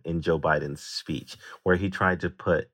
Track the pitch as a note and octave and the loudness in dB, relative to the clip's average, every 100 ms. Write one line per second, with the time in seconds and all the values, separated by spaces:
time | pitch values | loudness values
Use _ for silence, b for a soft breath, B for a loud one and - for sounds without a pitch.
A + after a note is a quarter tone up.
0 | - E2+ E2 D#2+ D#2 D2+ D2 C#2+ - - | -4 -2 0 2 2 0 0 -8 -10 -10
1 | - D2 - - B B F#2+ F2+ F#2+ - | -6 -8 -8 -18 B B 2 2 2 2
2 | F#2+ F2+ F2 - - E2+ - | 2 2 -2 -4 2 2 0